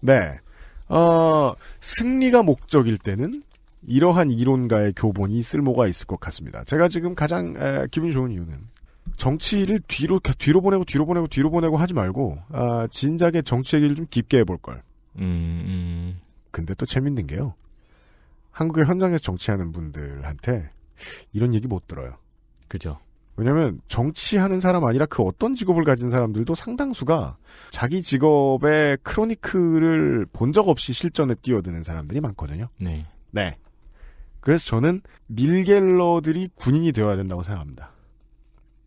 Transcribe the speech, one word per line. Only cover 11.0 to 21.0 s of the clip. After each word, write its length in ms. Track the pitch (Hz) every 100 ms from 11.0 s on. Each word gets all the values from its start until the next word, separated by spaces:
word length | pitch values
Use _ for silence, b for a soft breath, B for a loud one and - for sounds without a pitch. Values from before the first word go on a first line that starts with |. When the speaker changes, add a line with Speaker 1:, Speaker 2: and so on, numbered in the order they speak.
| 156
Speaker 1:
보내고, 200 | 175 160
뒤로 240 | - 160
보내고 260 | 170 165 156
하지 180 | 180
말고, 440 | 160 95 107 120 73 87
아, 340 | 143 120 120 113
진작에 520 | - 139 165 175 165
정치 340 | - 123 - 156
얘기를 180 | 147 147
좀 100 | 170
깊게 280 | 123 113 131
해볼 200 | 95 87
걸. 240 | - 62 - _ _ -
Speaker 2:
음, 60 | 95 85 82 82 92
음. 540 | 92 87 85 87 90 - _ _
Speaker 1:
근데 240 | - 82
또 120 | 95 131
재밌는 400 | 135 143 131 73
게요. 280 | 73 135 - - - _ _ _ _ _ _ _
한국의 360 | - 160 160 147
현장에서 320 | 180 185 165
정치하는 500 | - 90 - 101 85
분들한테 1000 | 82 78 73 71 69 71 71 - 117 76 - _ B